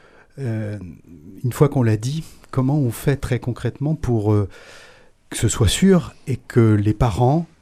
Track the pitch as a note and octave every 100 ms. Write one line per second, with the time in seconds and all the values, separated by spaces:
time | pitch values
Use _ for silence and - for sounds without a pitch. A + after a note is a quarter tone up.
0 | _ - _ - C3 A2 G#2+ G#2 F#2 B1
1 | - F2 D2+ - B2+ - C#3+ C#3 A2+ G#2+
2 | A#2+ D#3 - - - - C3 D3+ B2+ -
3 | - C3+ - A#2+ - A#2 A#2+ - C#3 D#3
4 | - A#2 G#2 G#2 G2 - - - - -
5 | _ _ _ - A2 - G#2 - F#3+ F3+
6 | B2 - - B2 - B2 A2+ G#2 G#2 G#2+
7 | B2 F2+ - D#3 E3+ _